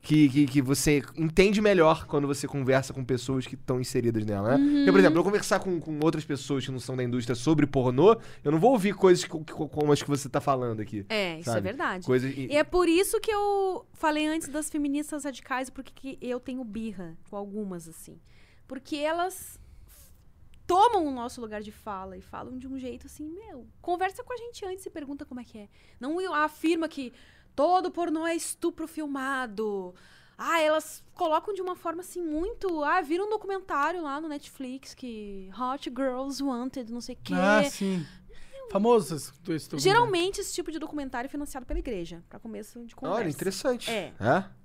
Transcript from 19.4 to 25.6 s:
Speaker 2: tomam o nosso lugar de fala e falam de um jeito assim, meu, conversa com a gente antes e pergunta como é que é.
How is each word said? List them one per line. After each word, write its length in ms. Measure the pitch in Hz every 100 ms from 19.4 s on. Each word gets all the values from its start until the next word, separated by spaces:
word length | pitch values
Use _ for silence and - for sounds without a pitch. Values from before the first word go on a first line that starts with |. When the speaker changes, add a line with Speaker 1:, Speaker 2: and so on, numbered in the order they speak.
| - - - - - - - - - - - - -
Speaker 2:
tomam 380 | 359 453 427 302
o 40 |
nosso 300 | 254 233 247
lugar 200 | 226 214
de 80 | 214
fala 440 | 208 - 196 190 185
e 60 |
falam 380 | - - 220 254
de 80 | 262
um 100 | 269
jeito 300 | 254 247 285
assim, 160 | - 302
meu, 380 | 339 440 294 226 -
conversa 420 | - 349 381 381
com 100 | 480
a 40 | 494
gente 260 | 480 480 392
antes 200 | 370 -
e 40 |
pergunta 340 | 339 277 285 294
como 140 | 247
é 40 |
que 140 | 240
é. 100 | 220